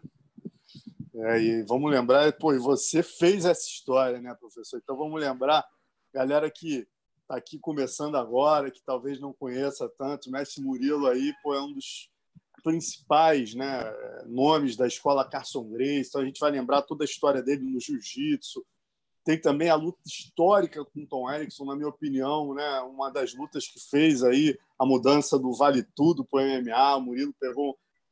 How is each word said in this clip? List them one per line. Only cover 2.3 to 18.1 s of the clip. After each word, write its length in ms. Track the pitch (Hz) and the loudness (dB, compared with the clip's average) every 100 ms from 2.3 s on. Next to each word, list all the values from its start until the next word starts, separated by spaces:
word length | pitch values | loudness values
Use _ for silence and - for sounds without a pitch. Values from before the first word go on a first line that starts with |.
pô, 180 | - 156 | 2 2
e 60 | 135 | 2
você 440 | 123 135 - 160 | 2 0 2 0
fez 440 | - - 170 196 175 | -2 2 4 4 2
essa 200 | 160 - | 2 -2
história, 540 | - - 131 131 123 | -10 0 2 2 -2
né, 140 | 123 | -8
professor? 440 | 120 117 117 107 120 | -16 -20 -20 -14 -12
Então 160 | - 135 | -10 -8
vamos 200 | 151 156 | -6 -4
lembrar, 460 | 143 127 131 151 - _ _ _ _ | -4 0 2 2 0 _ _ _ _
galera 380 | 135 131 147 156 | -4 0 0 0
que 360 | - 165 135 107 _ _ _ - | -4 -6 -6 -6 _ _ _ -12
tá 100 | 127 | -10
aqui 220 | - 156 | -10 -10
começando 580 | - 151 127 - 147 143 | -6 -4 -4 -4 -4 -2
agora, 540 | 117 123 147 151 135 | 0 2 4 4 0
que 120 | - | -8
talvez 340 | - 127 135 135 | -6 -6 -6 -8
não 140 | 139 | -10
conheça 580 | 135 131 127 139 139 120 - | -10 -8 -4 -4 -4 -8 -8
tanto, 320 | 135 143 127 | -8 -8 -8
o 20 | |
mestre 320 | 135 139 - | -8 -8 -8
Murilo 440 | 135 127 135 147 135 | -6 -2 -2 2 2
aí, 260 | 127 143 143 | 2 -2 -4
pô, 120 | 147 | -4
é 80 | 139 | -4
um 100 | 143 | -6
dos 380 | 139 - - - _ _ _ _ _ | -10 -12 -14 -16 _ _ _ _ _
principais, 920 | 160 165 156 - - 147 160 147 113 | -4 -2 -4 -10 2 4 6 4 0
né, 280 | 117 139 131 113 110 113 117 117 | -6 -6 -4 -6 -10 -14 -14 -8
nomes 500 | 120 143 156 139 113 | 2 4 4 2 0
da 100 | 123 | -2
escola 400 | - 143 139 131 | 0 0 0 0
Carson 380 | 139 - 139 110 | -6 -8 -10 -8
Gracie, 380 | 113 139 143 120 | -4 -2 -2 -4
então 120 | 143 | -6
a 40 | |
gente 160 | 135 135 | -6 -2
vai 100 | 147 | -2
lembrar 320 | 143 123 139 | 0 0 0
toda 220 | - 151 | 0 -4
a 20 | 147 | -6
história 360 | - 147 135 | 0 0 2
dele 220 | 123 143 | 0 -2
no 160 | 131 131 | -4 -6
jiu-jitsu. 840 | - 135 - | -6 -8 -8